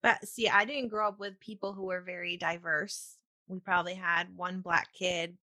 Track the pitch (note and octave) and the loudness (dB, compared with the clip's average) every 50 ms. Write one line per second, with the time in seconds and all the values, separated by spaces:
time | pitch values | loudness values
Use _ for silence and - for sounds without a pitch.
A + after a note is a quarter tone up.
0 | - A#3 - - - - - - A3+ G3 - G3+ G#3 A#3 D4 C#4+ B3+ A#3 G#3+ G#3+ | 6 4 4 4 0 -12 -4 0 2 4 4 4 4 4 -2 -4 -4 -2 0 0
1 | G#3+ G#3 G3+ G#3 G3+ G3+ F#3+ G3 - - G#3+ G3 - G3 G3+ F#3+ F#3+ F#3 F#3 F3+ | 0 0 0 -2 -8 -10 -10 _ -16 -16 -10 -8 -8 -8 -6 -6 -4 -4 -4 -4
2 | F3+ F#3 F3+ F3 F3 F3 F3 F3 F3 E3 E3+ E3+ F3 E3+ D#3 D3+ F3+ G3+ - - | -4 -8 -8 -6 -4 -6 -4 0 0 0 0 0 0 0 2 2 0 -2 -6 -10
3 | - - - _ _ _ _ _ _ _ F#3+ F#3 - G3+ F#3 F3 E3+ F3 F#3 F#3 | -10 -14 -18 _ _ _ _ _ _ _ -10 -10 0 2 2 2 2 2 -4 -2
4 | F#3 E3+ E3+ E3+ F3 F#3 F#3 F3+ F3+ F3+ F3+ F#3+ F#3 F3+ E3+ E3 - - _ - | 0 2 2 2 2 -2 -6 -6 -6 -4 -4 -4 -2 2 2 2 2 0 _ -2
5 | F#3 F3+ F3+ E3+ E3 E3+ F3 - _ | 0 0 0 0 -2 -4 -6 -14 _